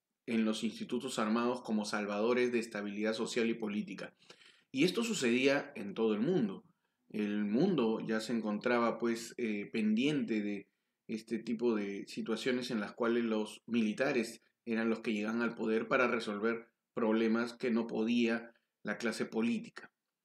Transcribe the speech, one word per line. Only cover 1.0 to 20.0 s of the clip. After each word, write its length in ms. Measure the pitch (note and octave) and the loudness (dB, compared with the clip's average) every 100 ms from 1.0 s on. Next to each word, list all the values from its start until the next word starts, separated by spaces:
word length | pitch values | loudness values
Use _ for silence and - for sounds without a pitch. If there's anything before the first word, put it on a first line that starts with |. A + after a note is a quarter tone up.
| B2 B2 | -2 -2
armados 420 | G#2+ A2+ A#2+ B2 | 2 2 2 -2
como 240 | - G#2+ G#2 | -2 -2 0
salvadores 680 | G#2+ G2+ G#2 A2+ B2 B2 | -2 -2 0 2 4 2
de 80 | A#2 | 2
estabilidad 540 | G#2+ G#2 G#2 G2+ G#2+ | -2 -4 -6 -2 0
social 360 | A2+ A2 B2 A2+ | 0 -2 0 0
y 40 | |
política. 600 | A2+ G#2+ G#2 G2 F#2 G#2 - - - - - _ | 0 -2 -4 -4 -8 -12 -16 -20 -20 -20 -20 _
Y 120 | C3 | 2
esto 200 | F3+ A3+ | 2 2
sucedía 680 | A#3 G#3 B2 B2 C3+ C#3+ - - | -2 0 2 4 4 2 0 -8
en 180 | G2+ | -6
todo 200 | F#2+ A2+ | 0 2
el 80 | G#2 | 2
mundo. 440 | C3+ F#3 G#2 F#2 - _ _ _ - | 2 2 0 -4 -14 _ _ _ -8
El 360 | G#2+ G#2 G#2 G#2 | -4 -2 0 0
mundo 560 | A2+ F#3+ D#3+ A2+ A2 G#2+ | 2 4 4 2 0 -2
ya 140 | A2 | -4
se 140 | - | -2
encontraba, 680 | A#2 G#2+ G#2 B2 A#2+ A#2 A2+ | -2 -2 -2 2 2 2 0
pues, 360 | A#2 A2+ - - | -2 -2 -6 -6
eh, 320 | A2+ G#2 G2+ | -4 -4 -4
pendiente 680 | A2+ G#2+ G#2+ C#3 D3 A2 A2 | -2 2 2 2 0 0 0
de 260 | G#2 G2+ - _ _ _ - | -2 -6 -10 _ _ _ -10
este 320 | A2 - A2 | -10 -6 -6
tipo 360 | A2+ A2+ A#2+ G#2+ | -4 0 2 2
de 300 | G2+ G2 - | -2 -6 -8
situaciones 640 | - A2 A2 C3+ B2 B2 | -6 -4 -2 0 -2 -2
en 80 | A2+ | -4
las 140 | G2+ | -4
cuales 300 | - A#2 A#2 | -2 0 2
los 380 | A#2 A2 G#2 - - | 2 0 -2 -8 -2
militares 760 | A#2 G#2+ G2+ C3+ C3 A2 - _ _ - | 0 2 2 0 0 -2 -6 _ _ -4
eran 240 | A2+ A2+ | -2 0
los 100 | A2 | 0
que 140 | A#2+ | -2
llegaban 280 | G#2 G#2+ A#2 | -2 -2 -2
al 140 | A#2 - | -2 -2
poder 320 | A2 A2 A#2 | 0 0 2
para 200 | C3+ B2 | 2 2
resolver 600 | A#2 A2 G2+ A2+ A#2 - _ _ B2 | 0 -2 -2 0 -2 -6 _ _ -2
problemas 580 | A2 A2 A2+ A2+ A#2+ | 2 4 4 2 0
que 180 | - B2+ | -2 0
no 160 | A2+ A2+ | 0 0
podía 680 | A#2 A2+ A#2+ A2+ A2+ - - _ _ | 0 2 4 4 2 -4 -18 _ _
la 140 | G#2+ G#2 | -6 -2
clase 280 | A2+ G#2+ A#2 | -2 -2 -2
política. 680 | A2 A#2 A2+ - - - _ | 0 0 0 -4 -14 -18 _